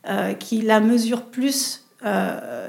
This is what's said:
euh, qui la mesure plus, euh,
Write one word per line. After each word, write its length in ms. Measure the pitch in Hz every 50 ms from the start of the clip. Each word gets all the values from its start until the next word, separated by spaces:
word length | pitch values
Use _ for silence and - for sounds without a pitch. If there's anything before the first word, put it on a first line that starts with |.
| - -
euh, 260 | 196 - 185 190 196
qui 260 | 196 - - 226 220
la 200 | 220 214 220 214
mesure 420 | 214 226 240 240 226 226 240 233
plus, 640 | - - - 254 262 277 269 - - - - - _ _ _ - 247
euh, 640 | 208 196 190 190 180 - - - - 120 117 -